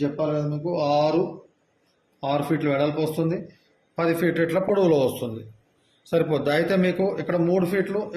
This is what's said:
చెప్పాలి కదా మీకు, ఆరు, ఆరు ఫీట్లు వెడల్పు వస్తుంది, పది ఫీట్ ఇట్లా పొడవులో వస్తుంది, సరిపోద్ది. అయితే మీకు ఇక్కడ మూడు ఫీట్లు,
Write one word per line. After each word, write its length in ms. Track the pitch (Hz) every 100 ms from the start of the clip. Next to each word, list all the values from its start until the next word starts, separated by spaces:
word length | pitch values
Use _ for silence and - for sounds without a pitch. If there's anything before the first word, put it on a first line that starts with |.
చెప్పాలి 280 | 143 147 156 151
కదా 120 | 147
మీకు, 200 | 147 160 170 147 147
ఆరు, 260 | 151 160 190 - - _ _ _ _ _ _ _ 139
ఆరు 120 | 143 143
ఫీట్లు 200 | 156 147
వెడల్పు 280 | 139 147 151 156
వస్తుంది, 320 | 160 165 175 - - _ _ _ -
పది 140 | 170 160
ఫీట్ 200 | 175 165 165
ఇట్లా 160 | 165 190
పొడవులో 320 | 202 180 151 127
వస్తుంది, 340 | - 123 110 - - _ _ _ _ -
సరిపోద్ది. 400 | 170 151 147 131 147
అయితే 180 | 170 190 180
మీకు 220 | 175 190 -
ఇక్కడ 180 | 151 175 170
మూడు 160 | 185 175
ఫీట్లు, 300 | 196 190 202 208